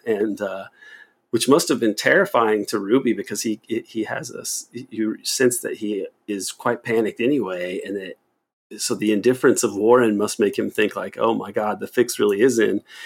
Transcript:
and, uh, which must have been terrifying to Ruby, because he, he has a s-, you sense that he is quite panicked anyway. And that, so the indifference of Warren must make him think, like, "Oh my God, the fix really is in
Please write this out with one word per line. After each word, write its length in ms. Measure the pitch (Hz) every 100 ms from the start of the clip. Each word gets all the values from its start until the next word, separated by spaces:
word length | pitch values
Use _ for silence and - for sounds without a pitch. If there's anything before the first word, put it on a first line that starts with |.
| 117
and, 340 | 104 110 101
uh, 240 | 101 95 92 _ - - - _ _
which 180 | 113 -
must 220 | 151 -
have 100 | 127
been 140 | 117
terrifying 720 | 104 131 160 190 123 113 107 101
to 140 | 104
Ruby, 340 | 98 131 120
because 300 | 101 95 104
he, 160 | 113 107 _
he 380 | 113 - 113 104
has 260 | 113 123
a 100 | -
s-, 240 | - - -
you 520 | - 131 107 107 -
sense 360 | - - 127 123
that 180 | - 98
he 300 | 107 101 90 - -
is 240 | 101 92
quite 300 | - 120 117
panicked 380 | - 113 107 -
anyway. 580 | 120 147 92 90 90 92 -
And 100 | 98
that, 200 | 92 - _ _ _ _ _ 107
so 180 | - 104
the 180 | 104
indifference 500 | 107 120 127 139 127
of 120 | 113 101
Warren 420 | 107 123 117 104
must 220 | 104 -
make 180 | 101 98
him 100 | 104
think, 260 | - 104 101
like, 220 | 95 -
"Oh 160 | 113
my 180 | 110 104
God, 260 | 101 107 101
the 80 | 101
fix 320 | - 117 -
really 220 | 104 98
is 180 | 131 117
in 220 | 104 101 - -